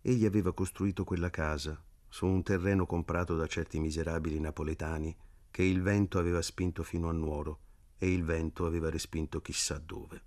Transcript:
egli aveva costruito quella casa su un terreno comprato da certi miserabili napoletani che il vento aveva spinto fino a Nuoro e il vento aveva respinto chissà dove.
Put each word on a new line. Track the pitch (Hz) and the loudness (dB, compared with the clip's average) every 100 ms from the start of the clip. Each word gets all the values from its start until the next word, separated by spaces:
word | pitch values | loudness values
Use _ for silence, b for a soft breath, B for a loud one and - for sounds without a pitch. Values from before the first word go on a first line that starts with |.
egli | - 123 | 2 4
aveva | 107 104 90 | 4 4 2
costruito | 87 95 - 98 92 | 0 -4 0 -2 0
quella | 92 90 87 | -2 0 -2
casa | - 78 76 73 76 - - - | 0 0 0 -4 -8 -12 -20 -18
su | - 92 | -2 2
un | 95 | 2
terreno | 87 95 92 98 90 | 2 2 4 4 4
comprato | 85 82 82 87 82 | 0 0 0 0 0
da | 80 | 0
certi | - 80 82 | -2 -4 -2
miserabili | 78 78 80 82 78 78 | -2 0 -2 -2 -2 -2
napoletani | 78 76 78 78 78 80 78 82 b b b | -4 -4 -4 -2 -4 -2 -4 -8 b b b
che | - | 2
il | 92 92 | 4 4
vento | 92 101 101 92 | 4 4 4 2
aveva | 85 87 | 2 2
spinto | 82 - 90 82 | 0 -2 -2 -2
fino | 80 85 82 | -4 -2 0
a | |
Nuoro | 82 78 73 76 78 b b b - | 0 -2 -2 -6 -8 b b b -2
e | 92 | 2
il | 90 | 2
vento | 82 80 80 - 85 | 2 0 -2 -2 -2
aveva | 82 80 | 0 0
respinto | 78 - 80 78 82 | -2 -4 -4 -4 -6
chissà | - 78 - 73 | -6 -4 -2 -4
dove. | 78 - - - | -8 -12 -12 -16